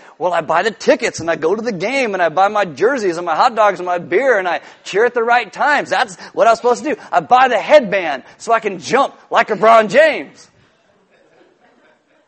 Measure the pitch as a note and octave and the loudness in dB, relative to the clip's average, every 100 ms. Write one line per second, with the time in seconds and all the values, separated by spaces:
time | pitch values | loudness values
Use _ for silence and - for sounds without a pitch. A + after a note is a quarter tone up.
0 | - - E3+ E3+ D#3 E3 G#3 - - - | -14 -6 -4 -2 0 0 -2 -2 0 0
1 | G#3+ - E3 D#3+ D#3+ G#3+ A3+ F#3 G3 C4+ | 0 -6 -6 -2 -2 -2 -4 -6 -4 -2
2 | A#3+ F#3 E3+ E3 G3 G#3+ G3 C3 G#3 C#4 | -2 0 -2 2 0 0 -4 0 0 0
3 | G3+ E3 F3 D#3+ A#3+ A3+ G#3 F3 F3+ F3+ | -2 -4 -2 0 0 2 0 0 -4 -6
4 | D#3 F3 C4+ G#3+ F3+ D#3 - - - F#3 | -2 0 2 0 0 -6 -8 -20 -6 -2
5 | A#3+ A#3+ A#3 A#3+ G#3 - B3 C#4 D#3+ F#3+ | 0 0 0 0 -2 -4 0 0 -2 -2
6 | A#3 - - - G#3+ A3 A#3+ A3+ C#4 A3+ | -4 -8 -8 0 2 2 0 -2 -4 -8
7 | - F3+ - B3 C4 A3 - D4+ G#3+ G3 | -2 -2 2 4 4 2 4 4 4 -2
8 | E3+ C3+ - - - A3+ G#3+ F3+ B2+ D#3 | -4 -6 -10 -10 -4 -2 -2 -8 -2 -2
9 | A#3+ - - F3+ A3 G3+ G#3+ A3+ A3 A#3 | -2 -6 -4 -2 0 2 4 6 4 4
10 | D#4 A3+ C3+ - - _ _ _ _ _ | 2 0 -8 -18 -20 _ _ _ _ _
11 | _ _ _ _ _ _ _ _ _ _ | _ _ _ _ _ _ _ _ _ _
12 | _ _ | _ _